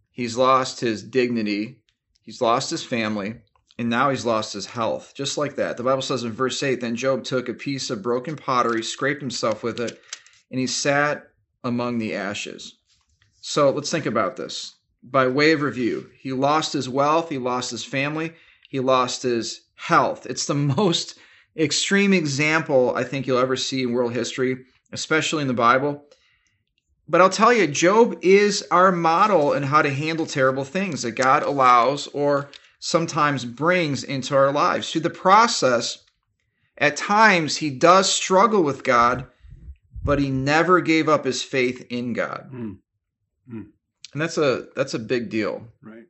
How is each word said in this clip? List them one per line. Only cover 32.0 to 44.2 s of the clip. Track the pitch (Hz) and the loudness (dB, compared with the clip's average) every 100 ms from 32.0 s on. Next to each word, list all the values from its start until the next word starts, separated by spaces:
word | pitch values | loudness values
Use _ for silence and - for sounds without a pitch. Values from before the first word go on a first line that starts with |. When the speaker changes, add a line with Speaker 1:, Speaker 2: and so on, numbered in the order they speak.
| - | -6
Speaker 1:
or | 139 143 143 139 - _ _ | -2 0 0 -4 -16 _ _
sometimes | - 170 165 160 147 135 | -2 -2 0 0 0 0
brings | 120 120 160 180 156 127 | -6 -4 0 0 0 -4
into | - 135 - 139 | -6 -8 0 2
our | 135 | 2
lives. | 143 175 - - | 2 0 0 -2
Through | 165 | -4
the | 160 | -4
process, | - 185 202 233 - 131 117 - - _ _ _ _ _ _ _ - | 0 6 6 6 2 2 0 -2 -10 _ _ _ _ _ _ _ -2
at | - 147 | 0 0
times | - 208 214 180 147 - | 0 6 6 6 0 -4
he | 156 | -6
does | 127 165 185 190 | 2 6 6 4
struggle | - - 190 214 208 | -2 2 4 4 4
with | 151 135 | 0 -2
God, | 127 120 120 127 135 _ - - - - _ - | 0 4 4 2 -8 _ -20 -20 -20 -20 _ -10
but | - 143 | -2 0
he | 139 | 0
never | 131 135 156 170 180 | -2 2 2 4 4
gave | 151 160 151 | 4 0 2
up | 143 | 0
his | 135 123 | 0 -4
faith | - 135 123 127 - | -4 -2 -2 -2 -8
in | 120 123 | -8 -6
God. | 104 80 - - | -4 -6 -8 -14
Speaker 2:
Mm. | 127 110 95 _ _ _ _ _ _ - | -14 -14 -14 _ _ _ _ _ _ -16
Mm. | 113 98 _ _ _ - | -16 -16 _ _ _ -14
Speaker 1:
And | 143 | -8